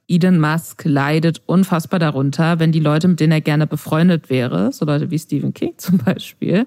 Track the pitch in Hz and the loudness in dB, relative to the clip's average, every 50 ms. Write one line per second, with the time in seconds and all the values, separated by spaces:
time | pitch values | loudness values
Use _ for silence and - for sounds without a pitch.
0 | _ - 175 175 170 185 185 165 151 151 156 165 165 - - - - 151 139 139 | _ -2 0 2 4 4 4 4 2 2 0 -2 -4 -8 -12 -6 -4 -2 0 0
1 | 139 143 151 160 160 170 160 - _ - 165 185 190 - 180 165 160 - - 185 | 0 0 0 0 0 0 -2 -2 _ 0 2 2 2 2 0 -2 -2 -2 -2 -2
2 | 165 151 139 135 135 139 139 - 165 160 175 165 165 160 160 160 156 147 151 156 | 0 0 0 0 -2 -2 0 0 0 0 2 2 2 2 2 2 2 2 2 2
3 | 165 180 180 156 156 156 160 156 151 - 151 151 156 147 - 151 - - - 160 | 2 2 2 2 2 2 2 2 2 0 0 0 0 -2 -4 -6 -6 -2 0 2
4 | 170 185 175 156 - - 131 127 120 123 - 175 190 247 277 - - 147 147 147 | 2 2 2 0 -2 -2 -2 -2 -2 0 -2 -2 -2 -2 -2 -4 -2 -2 -2 -2
5 | 160 - 170 156 - - - 139 139 135 131 - - 349 339 - - - 175 185 | -2 -2 -4 -6 -6 -4 -4 -4 -2 -4 -4 -4 -6 -8 -8 -8 -4 0 0 0
6 | 120 - - - - - - - - - - 190 247 | 2 0 -2 -4 -6 -16 -12 -6 -4 0 0 0 0